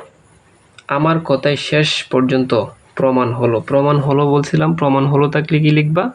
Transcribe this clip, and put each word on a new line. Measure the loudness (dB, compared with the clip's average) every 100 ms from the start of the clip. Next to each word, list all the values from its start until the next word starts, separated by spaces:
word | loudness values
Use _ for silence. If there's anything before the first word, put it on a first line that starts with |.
| -8 _ _ _ _ _ _ -16 -6
আমার | -2 0 0
কথাই | 0 -2 0 -2
শেষ | -2 0 0 -2
পর্যন্ত | -4 -2 0 0 0 -2 -2 -8 _ -2
প্রমাণ | 0 0 -2
হলো। | 0 0 -2
প্রমাণ | 0 0 2 0
হলো | 0 2 2
বলছিলাম, | 2 0 0 0 0
প্রমাণ | 0 2 2
হলো | 2 2
থাকলে | 0 -2 0
কি | 2
লিখবা? | 2 2 0 -2